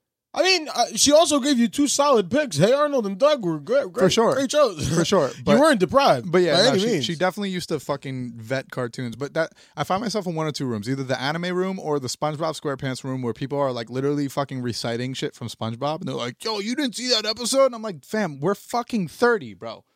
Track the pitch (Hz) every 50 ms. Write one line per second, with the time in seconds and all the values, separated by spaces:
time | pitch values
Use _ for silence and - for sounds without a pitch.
0 | _ _ _ _ _ _ - 277 330 370 381 339 311 240 - 220 240 165 214 -
1 | - 277 294 311 339 277 302 277 233 294 285 233 233 202 - - 294 262 - -
2 | 285 294 269 220 190 160 214 294 302 240 156 139 175 220 262 285 302 294 285 254
3 | 214 196 196 185 269 302 302 269 202 170 160 151 139 165 247 285 262 185 165 -
4 | 185 180 - 226 233 196 143 269 277 233 - 294 294 226 180 151 131 127 160 170
5 | 165 - 202 180 143 123 - - 120 180 202 240 302 320 285 190 180 139 196 269
6 | 277 220 156 123 117 175 151 185 180 165 143 156 214 262 254 185 202 247 220 151
7 | 120 107 170 143 180 185 175 208 202 196 185 175 - - 170 139 - - 143 135
8 | - 139 131 127 127 120 117 117 110 110 131 135 - - - 127 123 117 - -
9 | 127 117 110 110 143 139 143 165 160 156 _ _ - _ - 151 147 - 185 196
10 | 254 214 226 214 170 180 165 156 156 156 - - 143 127 113 104 98 127 135 135
11 | 135 127 131 120 127 143 156 170 175 180 180 180 185 190 190 190 - 156 147 147
12 | 127 120 - - 151 151 156 139 170 160 147 - - 147 135 123 143 135 131 -
13 | - 135 131 131 127 117 107 - 139 127 143 139 143 135 123 117 117 107 120 131
14 | 135 143 147 147 143 131 - 147 139 - 135 127 123 123 110 - - 120 117 117
15 | 123 131 131 - 117 110 - - 123 110 - - 117 113 117 117 139 147 156 160
16 | - 135 131 131 120 123 - - - 220 220 208 196 220 247 302 294 247 - -
17 | 247 254 240 214 214 214 220 220 240 208 254 269 269 262 240 220 220 220 175 135
18 | - - - 220 208 160 143 135 143 185 202 - - - - 240 240 - 247 214
19 | 175 135 - - - 240 233 202 131 110 98 85 113 113 104 98 _ _ _